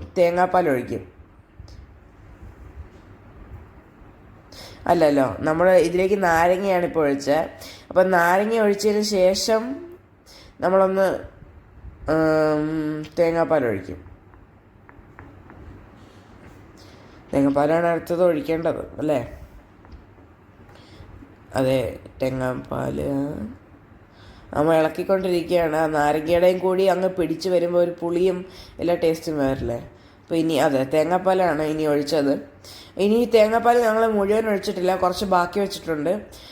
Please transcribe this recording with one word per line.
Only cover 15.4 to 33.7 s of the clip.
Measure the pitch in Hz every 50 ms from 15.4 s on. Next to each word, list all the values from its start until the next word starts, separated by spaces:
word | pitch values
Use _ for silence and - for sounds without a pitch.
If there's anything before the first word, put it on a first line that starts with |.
| - - - - - - - - - - - - - - - - - - - - - - - - - - - - - - - - - - - - - -
തേങ്ങാപ്പാലാണ് | - 143 139 139 139 143 143 147 160 165 170 170 170
അടുത്തത് | 165 160 - 175 170 180
ഒഴിക്കേണ്ടത് | 175 170 147 139 156 165 160 165 165 127 - - - - 101
അല്ലേ? | 127 156 151 127 117 113 - - - - - - - - - - - - - - - - - - - - - - - - - - - - - - - - - - - - - - - - - - - - -
അതെ, | - 135 131 135 131 120 - - - - - - -
തേങ്ങാപ്പാൽ | 131 131 131 131 127 127 127 135 135 - - 131 131 135 139 143 147 143 143 139 139 143 156 - 214 220 254 - - - - - - - - - - - - - - - - - - - -
നമ്മൾ | - 147 160 165 160
ഇളക്കിക്കൊണ്ടിരിക്കുകയാണ്. | 156 156 160 - 180 - 196 190 190 190 180 175 165 170 180 175 170 160 156
ആ | 156 160 156
നാരങ്ങയുടെയും | 156 151 147 147 147 156 151 160 170 175 175 180 185 185
കൂടി | 175 185 185 185 190 190
അങ്ങ് | 175 180 190 185 185 185
പിടിച്ച് | 170 160 165 160 - 190
വരുമ്പോൾ | 180 175 170 175 175 175 175
ഒരു | 175 175 -
പുളിയും | 170 170 175 175 180 190 180 180 185 - - - - - - -
എല്ലാ | - 170 175
ടേസ്റ്റും | 170 175 165 160 165 - - 156 151
വരില്ലേ? | 139 135 135 135 127 117 117 120 147 - - - - - - -
അപ്പോൾ | _ - 170
ഇനി, | 165 160 160 160 135
അതെ, | 139 160 139 131 135 135 147
തേങ്ങാപ്പാലാണ് | 156 156 160 175 185 185 190 190 185 180 175 151 147 156
ഇനി | 151 156 156 156
ഒഴിച്ചത്. | 151 147 143 147 143 165 160 143 139 139 139 - - - - - - - - - - - -
ഇനി | 190 208 208
ഈ | 233 240
തേങ്ങാപ്പാൽ | 226 233 226 214 214 220 233 226 240